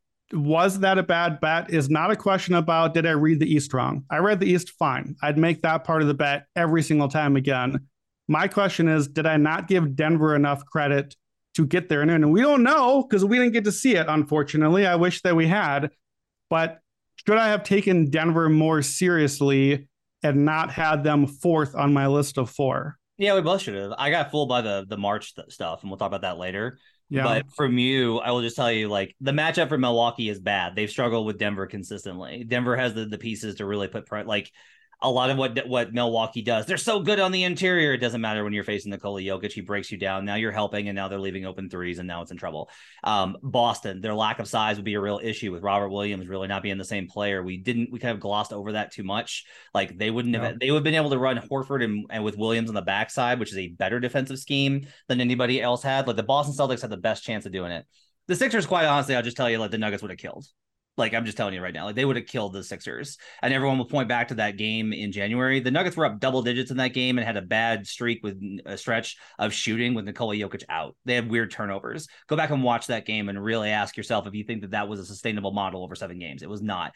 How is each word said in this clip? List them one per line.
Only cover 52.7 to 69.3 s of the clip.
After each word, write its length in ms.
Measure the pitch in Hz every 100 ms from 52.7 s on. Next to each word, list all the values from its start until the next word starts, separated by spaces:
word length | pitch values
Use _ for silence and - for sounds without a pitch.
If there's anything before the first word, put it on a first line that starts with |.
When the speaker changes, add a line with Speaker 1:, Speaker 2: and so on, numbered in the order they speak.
| 104
Speaker 2:
the 60 |
backside, 600 | 90 101 113 - 123 123
which 100 | 104
is 60 | 98
a 100 | 90
better 320 | 87 95 120
defensive 400 | 123 143 131 131
scheme 480 | - 139 139 139 139 - -
than 100 | 127
anybody 420 | 123 123 123 127
else 220 | 120 123
had. 240 | 135 135 127
Like, 80 | 107
the 80 |
Boston 320 | 107 139 147 143
Celtics 240 | 135 120
had 120 | 117
the 40 | 98
best 300 | 110 107 -
chance 200 | 107 101
of 60 |
doing 220 | 92 87
it. 120 | 85 - _ _ _ -
The 100 | 175
Sixers, 280 | 254 220 156
quite 200 | 180 156
honestly, 320 | 143 139 123
I'll 40 |
just 140 | 117 120
tell 140 | 120
you, 80 | 113
like, 140 | 104
the 60 | 110
Nuggets 240 | 107 98
would 100 | 104
have 80 | 90
killed. 260 | - - - _ _ _ _ -
Like, 200 | 110 113
I'm 100 | 113
just 120 | 104
telling 180 | 104 92
you 40 |
right 100 | 90
now, 120 | 80 98
like, 100 | 110
they 100 | 139
would 120 | 120
have 100 | -
killed 260 | 123 101
the 100 | 95
Sixers. 540 | 92 95 - 60 143 - - -
And 100 | 123
everyone 280 | 135 135 131
will 80 | 120
point 200 | 143 117
back 200 | 120 120
to 80 | 113
that 220 | 104 101
game 360 | 107 113 110
in 180 | 104 104
January. 480 | 101 101 123 131 135
The 120 | 123
Nuggets 260 | 151 185 160
were 80 | 143
up 140 | 104
double 240 | 131 127
digits 260 | 120 120 131
in 80 | 131
that 160 | 127
game 240 | 127 127 123
and 80 | 113
had 100 | 104
a 60 |
bad 460 | 90 110 117 107 98
streak 320 | - 120 113
with 180 | 104 98 98 98 -
a 100 | 98
stretch 400 | - 113 - - -